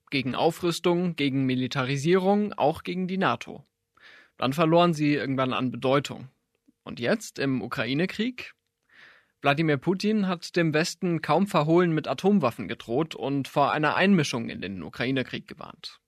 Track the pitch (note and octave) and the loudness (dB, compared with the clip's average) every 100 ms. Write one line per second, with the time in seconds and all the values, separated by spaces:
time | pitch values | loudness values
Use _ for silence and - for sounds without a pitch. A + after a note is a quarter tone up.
0 | _ C#3 B2+ A#2+ D3 E3 F3 E3 F3+ F3 | _ -4 -2 0 0 0 -2 0 0 0
1 | F3+ E3 C#3+ C3+ C3+ B2+ B2+ C#3+ B2+ C#3 | 0 -2 -2 0 0 0 -2 -2 -2 0
2 | C#3+ F#3+ F#3 G3+ G#3 - C#3+ D#3+ - F3+ | 2 2 4 2 0 0 0 0 -6 -6
3 | F#3 F#3+ F3 A#2 - - - _ _ _ | -4 0 0 -2 -6 -16 -18 _ _ _
4 | - - _ _ B2 C3+ D#3+ E3 F3 D#3 | -20 -20 _ _ -4 2 4 6 4 4
5 | D3 D3 A#2+ C3+ C3 G#2+ B2+ A#2+ B2+ C3+ | 0 0 -2 -2 -2 0 -4 -2 2 2
6 | C#3 B2 C3 _ _ _ _ _ - - | 0 -10 -14 _ _ _ _ _ -16 -6
7 | A#2 A3 - - C#3 C3 A#2 C3+ A#2 C#3 | -2 -2 -4 -6 -2 -2 -4 -6 -2 -2
8 | F#3 - A3+ B3 - - _ _ _ _ | -2 -2 -6 -6 -14 -18 _ _ _ _
9 | - - _ _ C#3 C#3+ D#3+ C#3+ - F#3+ | -20 -20 _ _ 0 2 2 0 0 -2
10 | G#3 A3 F#3+ F3 - - E3 D3+ E3+ - | 0 0 0 -4 -4 0 2 2 0 -2
11 | F#3 E3 - D3+ G3 F3+ D3+ E3 F3+ D#3 | -2 -2 2 2 4 2 4 4 4 0
12 | C#3+ B2+ F#3 G3+ C#3 - G2+ A#2 - A#2+ | -2 0 4 4 2 -2 -8 -10 -4 -2
13 | D#3+ - B2+ C#3 C3 - C#3 G#2+ D3+ G#2+ | -2 -4 -4 -4 -2 2 2 2 0 2
14 | F#3 G3 C#3 - A2+ - F2+ G2 D#2+ - | 4 4 4 -2 -6 -8 -10 -10 -12 -6
15 | A#2 C3+ B2 B2+ - - - - - - | -2 -2 -2 -8 -12 -16 -16 -16 -20 -20